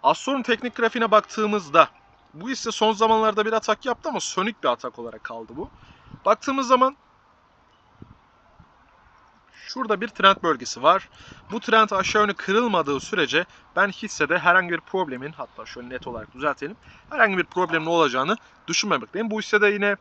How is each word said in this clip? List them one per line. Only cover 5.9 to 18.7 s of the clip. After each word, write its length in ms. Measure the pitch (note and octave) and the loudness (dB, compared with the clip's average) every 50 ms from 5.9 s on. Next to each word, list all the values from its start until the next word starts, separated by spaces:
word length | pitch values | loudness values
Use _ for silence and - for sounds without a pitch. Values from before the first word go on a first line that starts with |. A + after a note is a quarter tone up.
| - _ _ - - - _ | -20 _ _ -20 -20 -2 _
Baktığımız 440 | F#3+ A3 - - C#4 C4+ C4+ C4 A#3+ | 0 0 2 0 -4 -2 -2 2 2
zaman 280 | C4 B3+ C4 C4 C#4+ _ _ _ _ _ _ _ _ _ _ _ _ _ _ _ _ _ _ _ _ _ - - - _ _ _ _ _ _ _ _ _ - _ _ _ _ _ _ _ _ _ _ _ _ _ _ _ _ _ | 4 4 4 2 0 _ _ _ _ _ _ _ _ _ _ _ _ _ _ _ _ _ _ _ _ _ -20 -20 -20 _ _ _ _ _ _ _ _ _ -20 _ _ _ _ _ _ _ _ _ _ _ _ _ _ _ _ _
şurada 480 | _ - - - - B3+ B3+ G#3+ G#3+ F#3 | _ -20 -18 -14 -8 -8 -2 -2 -2 -2
bir 80 | A3 A#3 | -2 -10
trend 280 | - - F#3+ G3 G3 - | -4 4 4 4 4 4
bölgesi 400 | - E3 D3+ A#2+ B2 - - A#2 | 0 0 0 0 -4 -12 -10 2
var. 260 | B2+ D#3 F3+ F#3+ - _ _ - - - - - - - | 4 4 4 4 0 _ _ -20 -20 -20 -20 -20 -14 -10
Bu 100 | F#3+ A#3 | -10 -8
trend 300 | - - A3 A3+ A3 G#3+ | -2 2 4 4 4 4
aşağı 320 | G3+ F#3+ F#3+ - - G#3+ | 0 -2 -2 0 2 2
yönlü 120 | G#3 G3+ F#3+ | 2 2 -2
kırılmadığı 680 | - - - G3 A3+ B3 A#3 G3 E3+ D#3 C#3+ C#3+ C3 | -6 -4 0 0 0 0 2 0 0 0 0 -2 -4
sürece 440 | - - G#3+ F#3 D3+ A#2+ C#3 D#3+ F3+ _ - - _ _ _ | -4 -4 -2 -2 -2 0 0 -2 -2 _ -12 -20 _ _ _
ben 120 | F3 G3 G3+ | 0 0 0
hissede 500 | F3+ - - G#3 - - D#3 C3+ E3 F3+ | -2 -8 -12 -12 -2 -2 0 0 0 2
herhangi 320 | C#3+ F3 F3 F#3 F3+ F3 | 4 4 4 4 2 0
bir 100 | E3+ D#3+ | -6 -6
problemin, 520 | _ - - F#3+ F3+ D3 B2+ B2 C3 D3+ | _ -4 -4 -2 -2 -2 -6 -10 -10 -12
hatta 340 | D#3+ - B2+ - _ - A2 | -12 -12 -14 -14 _ -18 -18
şöyle 220 | - - B2 B2 B2 | -16 -16 -16 -14 -12
net 180 | C3 B2 - | -12 -12 -10
olarak 280 | C3+ A#2+ A2+ G#2+ - - | -10 -12 -12 -14 -14 -12
düzeltelim, 420 | B2+ C#3+ D3+ C3+ - D3 D3+ A3+ _ _ - - - _ - | -4 -4 -4 -4 -4 -10 -12 -12 _ _ -20 -20 -20 _ -8
herhangi 280 | D4+ C#4+ A#3 G#3 F#3+ F3+ | 2 2 2 4 4 -2
bir 60 | E3+ | -2
problemin 420 | _ - F3+ F3+ D#3+ E3 D#3+ D#3 | _ -2 -2 -2 0 0 -2 0
olacağını 500 | E3 E3+ E3+ D#3+ C3+ A#2+ C3 C3+ E3 A3 - _ _ _ _ _ | 2 4 4 4 4 2 0 0 -2 -2 -4 _ _ _ _ _
düşünmemekteyim. 640 | - | -4